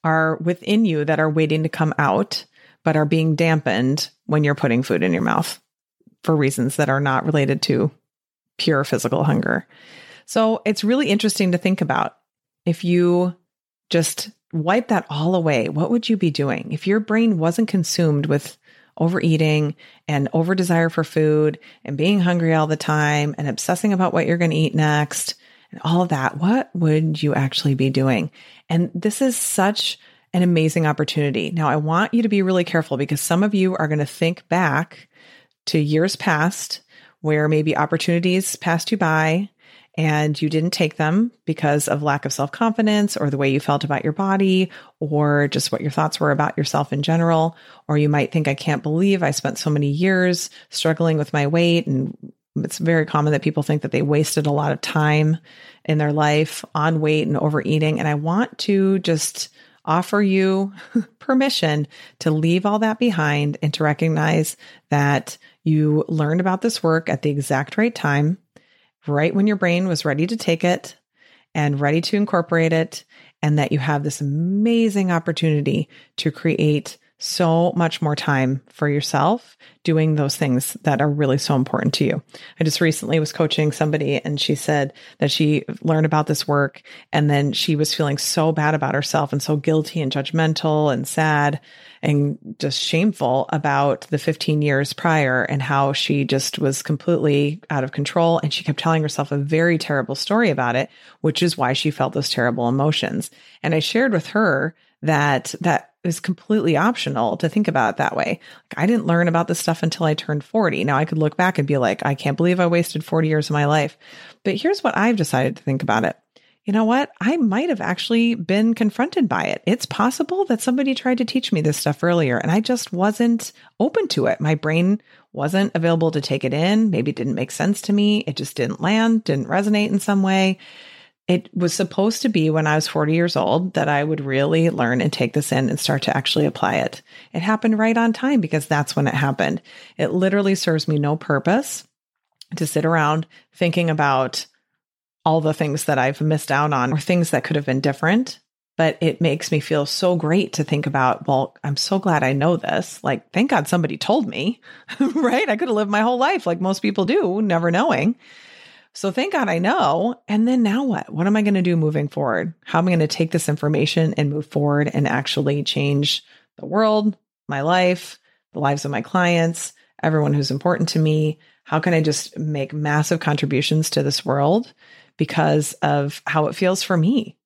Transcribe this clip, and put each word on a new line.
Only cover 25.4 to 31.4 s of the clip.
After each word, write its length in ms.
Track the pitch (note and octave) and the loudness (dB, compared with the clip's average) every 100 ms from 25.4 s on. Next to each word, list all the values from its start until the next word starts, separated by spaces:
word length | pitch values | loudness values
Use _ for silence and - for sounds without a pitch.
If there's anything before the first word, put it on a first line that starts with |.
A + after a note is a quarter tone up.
| _ _ _ | _ _ _
and 80 | - | -8
all 180 | D#3+ F3 | 0 0
of 80 | F3 | 2
that, 280 | C#3+ C3 D3 | 0 -2 0
what 320 | F3 B3+ - F3 | 2 2 0 0
would 480 | D#3 D#3 D#3+ D3+ | 2 2 2 0
you 100 | D3 | 0
actually 420 | C#3 C3+ - C#3+ C3+ | 0 0 0 0 2
be 140 | C3+ | 2
doing? 400 | C3 C3+ A2 D3+ - - - - | 2 2 0 -2 -8 -20 -16 -2
And 220 | E3+ E3+ | 0 0
this 280 | F3 G#3+ - | -2 -4 0
is 160 | C4 A#3+ | 0 0
such 600 | - - F#3+ G#3+ - - - _ _ | -2 0 0 0 -4 -6 -14 _ _
an 100 | F3+ | 0
amazing 420 | F3+ E3 D#3 E3+ D#3 | 2 4 2 2 0
opportunity. 640 | D3 D3+ D#3 C#3+ C3 | 0 -2 -2 -2 -2